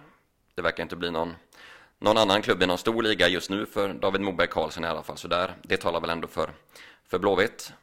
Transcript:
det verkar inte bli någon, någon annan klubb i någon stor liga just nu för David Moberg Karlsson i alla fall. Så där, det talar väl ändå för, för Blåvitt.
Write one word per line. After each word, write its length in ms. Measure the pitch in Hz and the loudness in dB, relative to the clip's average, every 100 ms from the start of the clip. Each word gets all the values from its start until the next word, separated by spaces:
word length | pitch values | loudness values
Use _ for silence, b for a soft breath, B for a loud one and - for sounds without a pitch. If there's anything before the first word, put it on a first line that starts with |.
| 147 B B _ _ | -20 B B _ _
det 80 | - | -4
verkar 200 | 85 82 | -2 -2
inte 140 | 82 85 | -6 -6
bli 140 | 87 | -4
någon, 240 | 80 85 85 _ B B B B B | -2 -4 -8 _ B B B B B
någon 200 | 104 113 | 4 4
annan 240 | 101 101 | 6 4
klubb 200 | 107 92 | 2 2
i 40 | 92 | 2
någon 120 | 90 | 2
stor 240 | 113 113 | 0 0
liga 260 | 110 95 87 | 0 4 4
just 220 | 87 - | 2 -2
nu 160 | 98 104 | -4 -4
för 220 | 107 98 | -2 -2
David 320 | 82 98 98 | -2 -2 0
Moberg 280 | 98 85 87 | -2 0 0
Karlsson 360 | 85 78 82 | 0 -2 -4
i 20 | 82 | -6
alla 160 | 78 | -6
fall. 140 | - 73 | -8 -12
Så 120 | 87 | -4
där, 280 | 87 92 - | -2 -2 -6
det 140 | - 92 | -4 -2
talar 240 | 98 85 | 0 -2
väl 100 | 82 | -2
ändå 180 | 82 80 | -4 -4
för, 240 | 85 78 76 _ B B B _ | -4 -4 -6 _ B B B _
för 100 | 92 | 0
Blåvitt. 540 | 98 90 110 - - - | 2 4 2 -2 -18 -20